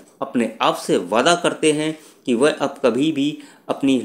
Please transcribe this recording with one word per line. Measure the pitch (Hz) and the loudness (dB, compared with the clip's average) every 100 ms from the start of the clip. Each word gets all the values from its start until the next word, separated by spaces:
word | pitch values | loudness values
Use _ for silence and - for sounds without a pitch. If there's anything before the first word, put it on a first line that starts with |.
| - - | -14 -10
अपने | - 123 110 - | -4 -2 -2 0
आप | 139 160 | 0 0
से | - 147 | 0 -2
वादा | 87 110 151 170 | 0 2 2 2
करते | 156 147 156 | 0 0 0
हैं | 147 156 156 - - - | 0 -2 -6 -14 -10 -2
कि | |
वह | 117 151 151 | 2 2 0
अब | 143 - | -4 -2
कभी | 127 120 156 | 0 0 0
भी | 139 147 147 - - - | 0 -2 -4 -14 -14 -10
अपनी | - 139 131 | -2 2 2